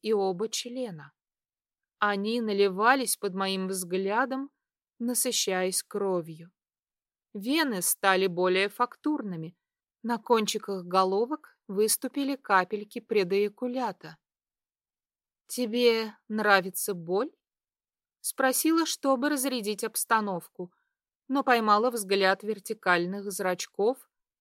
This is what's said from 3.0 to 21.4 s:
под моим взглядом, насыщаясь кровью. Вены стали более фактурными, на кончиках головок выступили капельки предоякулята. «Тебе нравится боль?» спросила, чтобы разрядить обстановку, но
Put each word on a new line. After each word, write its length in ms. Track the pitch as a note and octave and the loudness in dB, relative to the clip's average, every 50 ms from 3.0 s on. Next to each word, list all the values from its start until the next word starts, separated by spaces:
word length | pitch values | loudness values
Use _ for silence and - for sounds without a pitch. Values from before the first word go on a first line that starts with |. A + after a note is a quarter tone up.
| A#3+ F#3+ - | 2 -2 -4
под 160 | - - G3+ F3+ | -4 -4 -6 -4
моим 340 | F#3+ F#3+ F#3+ F#3+ F#3+ F#3+ | -2 -2 -2 -2 -2 -2
взглядом, 840 | F#3 F#3+ F#3 F#3 E3+ F3+ F#3+ F#3+ G3 G#3 A#3+ C4+ A#3+ C4 C4 C#4 C#4 _ _ _ _ _ _ _ _ _ _ | -4 -4 -6 -4 -4 -4 -2 -2 0 0 0 0 0 -2 -6 -8 -10 _ _ _ _ _ _ _ _ _ _
насыщаясь 840 | A#3 A#3+ B3 - - B3+ A3+ - - G3+ F#3+ F#3 F#3 F#3 F#3 - - | -4 -2 -2 0 0 0 0 0 0 0 0 0 0 0 -2 -4 -6
кровью. 680 | _ - G3+ G3+ F#3+ F#3 F3 D#3+ E3 D#3+ D#3+ E3 F3+ _ _ _ _ _ _ _ _ _ _ _ _ _ _ _ _ - | _ -6 -4 -2 0 0 -2 -4 -6 -14 -16 -20 -20 _ _ _ _ _ _ _ _ _ _ _ _ _ _ _ _ -14
Вены 480 | G#3 G3 B3 D4 E4 D#4 C4+ G#3+ F#3 | -8 -4 -2 0 0 0 0 -2 -2
стали 460 | - - - - - G3 F#3+ F#3+ F#3+ | -2 -2 -2 0 2 2 4 4 2
более 420 | F#3 E3+ F3 F3+ F#3 F#3 F#3 G3 G#3 | 0 0 0 2 2 2 2 0 0
фактурными, 880 | - - B3 - - _ - D4+ D4+ C#4+ A3 G3+ F3+ D#3+ D#3+ E3 - _ _ _ _ _ _ _ _ _ - | 0 -2 -2 -4 -4 _ -4 -4 -2 -2 -4 -8 -8 -10 -10 -12 -14 _ _ _ _ _ _ _ _ _ -6
на 140 | A3+ A#3+ A3+ | -4 -4 -4
кончиках 640 | - - A#3 A3 G#3+ G#3 - G#3+ - - G3 F#3 F3 | 2 2 2 2 2 0 -4 -6 -6 -6 -8 -8 -6
головок 760 | F3 F3+ F#3+ F#3+ F#3+ G3 G3+ A#3+ B3 D4+ - - - _ _ _ | 0 2 2 2 4 2 0 0 0 -4 -8 -10 -18 _ _ _
выступили 680 | - F#3+ G3 G#3+ G#3+ - - - B3+ - C#4+ C#4 C4+ C#4 | -6 0 0 2 2 2 -2 -2 -6 -4 -4 -4 -2 -4
капельки 640 | - - - G3+ F#3 F3+ - G#3+ G3+ G#3 - - A#3+ | -6 -2 2 2 2 2 0 -4 -8 -8 -10 -12 -14
предоякулята. 1160 | - _ A3+ G#3 F#3 F3 G3 G3+ G#3 G3+ G#3 - B3+ B3 B3 C4 B3 G#3 F#3 - - - E3 _ _ _ _ _ _ _ _ _ _ _ _ _ _ _ _ _ _ _ _ _ _ _ _ _ _ | -8 _ 0 0 2 2 2 0 0 0 -2 -6 -8 -6 -4 -4 -6 -6 -8 -10 -16 -20 -20 _ _ _ _ _ _ _ _ _ _ _ _ _ _ _ _ _ _ _ _ _ _ _ _ _ _
«Тебе 680 | _ - B3 B3 G#3+ A3 B3 B3 A#3 A3+ A3+ A3 A3 - _ _ | _ -6 -4 -4 -2 0 2 4 4 4 2 -2 -6 -10 _ _
нравится 640 | - G#3+ G#3+ G3+ G#3 G3 F#3+ F3+ F#3+ - - - - F#3+ | -6 -4 0 4 6 6 6 4 0 -6 -6 -6 -6 -6
боль?» 380 | F3 E3 E3+ D3+ G#3 C4 E4 - _ _ _ _ _ _ _ _ _ _ _ _ _ _ _ _ _ | -8 -6 -2 -2 -2 -2 -4 -8 _ _ _ _ _ _ _ _ _ _ _ _ _ _ _ _ _
спросила, 640 | - - - - C4 C4 B3+ - - D#4+ D#4+ E4 D#4+ | -10 -10 -2 0 0 2 2 2 2 2 2 2 2
чтобы 440 | - - - - C#4 C4+ A#3+ C4+ D4 | 0 -4 -2 2 2 2 2 2 0
разрядить 540 | D4+ C4 B3+ C#4 B3+ A#3+ G3 G#3 G#3 G#3 A3+ | 0 0 -2 -2 -2 -2 -2 -4 -4 -4 -6
обстановку, 920 | A3 - - - - A#3 A3 G#3 G3+ F#3 E3+ - - _ - F3+ F3+ _ _ _ _ _ _ _ _ _ _ _ | -6 -4 -6 0 0 0 0 2 -2 -4 -6 -6 -10 _ -12 -12 -12 _ _ _ _ _ _ _ _ _ _ _
но 160 | - C4 C#4 | -2 -2 0